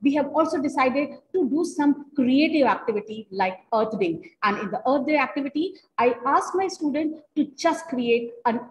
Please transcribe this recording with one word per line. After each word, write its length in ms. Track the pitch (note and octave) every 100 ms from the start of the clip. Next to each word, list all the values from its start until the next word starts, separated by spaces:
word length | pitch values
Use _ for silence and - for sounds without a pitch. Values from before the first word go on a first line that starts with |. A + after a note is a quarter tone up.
we 120 | C4+
have 140 | D4 C#4+
also 260 | D4+ D#4+ E4
decided 500 | C#4 C#4 C4 C#4 C#4+ - _
to 140 | F#4+ C4
do 160 | D4
some 420 | E4 - D4 - - -
creative 500 | B3 C4 D#4+ D#4+ A#3+
activity 600 | F#3+ - G#3 G#3+ A3 G#3+
like 280 | F#3+ F#3 F#3 _
Earth 240 | A3 G#3+ G#3
Day. 320 | F3 D#3+ - _
And 160 | G#3 G3+
in 120 | G3+
the 120 | F#3+ B3+
Earth 180 | C#4 B3+
Day 120 | D4+
activity, 560 | C4 C#4+ C4+ D4 F#4+ - _ -
I 180 | B3 A#3+ B3
asked 280 | D#4+ G#4+
my 120 | F4+ F#4+
student 560 | - D4+ C#4 D#4 - _ -
to 80 | C4
just 320 | - E4 D#4 -
create 440 | B3 A#3 A#3 A#3 - B3
an 140 | A#3 -